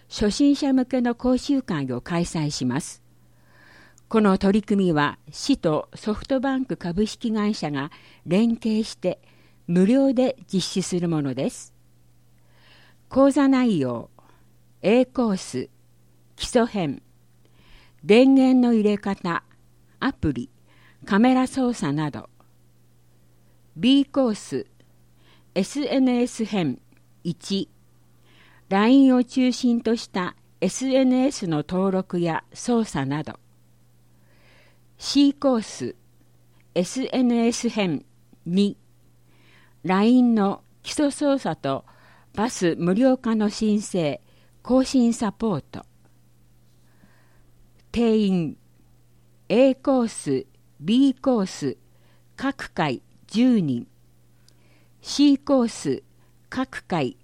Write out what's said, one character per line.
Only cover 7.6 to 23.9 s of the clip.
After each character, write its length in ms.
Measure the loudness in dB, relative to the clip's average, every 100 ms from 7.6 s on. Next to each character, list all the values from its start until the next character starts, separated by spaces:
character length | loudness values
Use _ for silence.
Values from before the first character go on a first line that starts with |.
| -4
が 200 | -6 -6 -12 -20 -18 -2
連 300 | 2 2 0
携 280 | -2 -2
し 120 | -2 -6
て 220 | -6 -6 _ _ _ _ -2
無 160 | 2 4
料 280 | 4 2
で 220 | 2 0 -2 -6
実 100 | -4
施 200 | -4 -6
す 160 | -4 -4
る 120 | -2
も 100 | -2
の 140 | -2
で 160 | -4 -6
す。 240 | -6 -16 _ _ _ _ _ _ _ _ _ _ -20 -20 _ _
講 200 | 2 4
座 180 | 4 2
内 300 | 4 2 2
容、 320 | 0 -4 -10 _ _ _ _ _ _ _
A 240 | 2 2
コ 260 | 2 0 -2
ー 60 | -2
ス、 320 | -6 -8 -10 _ _ _ _ _ _ -14
基 80 |
礎 200 | -2 0
編、 380 | 0 -2 -6 -6 -14 _ _ _ _ _ _ -20 -20 _
電 320 | 2 4 6
源 260 | 6 4 4 4
の 60 |
入 100 | 2
れ 160 | 2 -2
方、 460 | -4 -6 -4 -6 -8 _ _ _ _ _
ア 120 | -6
プ 180 | -4 -4
リ、 160 | -4 -10 _ _ _ _ _
カ 140 | -2 2
メ 160 | 4
ラ 120 | 4 0
操 280 | -2 -4
作 180 | -2 -4
な 180 | -4 -4
ど。 200 | -8 -16 _ _ _ _ _ _ _ _ _ _ _ _ _ _ -4
B 300 | 2